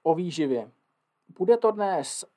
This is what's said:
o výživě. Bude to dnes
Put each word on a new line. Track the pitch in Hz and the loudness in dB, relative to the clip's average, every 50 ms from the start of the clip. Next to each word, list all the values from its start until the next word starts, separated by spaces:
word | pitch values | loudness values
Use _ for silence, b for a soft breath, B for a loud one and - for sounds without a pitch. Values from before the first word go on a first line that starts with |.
| - | 0
o | 160 160 | 0 0
výživě. | 170 180 170 - 160 151 135 127 117 107 - _ _ _ _ _ _ _ _ _ _ _ | 0 -2 -4 -2 -2 0 0 0 -2 -4 -8 _ _ _ _ _ _ _ _ _ _ _
Bude | - - - 185 202 233 | -14 -8 0 2 2 4
to | 233 - 220 | 4 4 2
dnes | 214 208 202 196 180 151 - - - - - - _ | 2 0 0 0 0 -2 -4 -6 -8 -12 -12 -16 _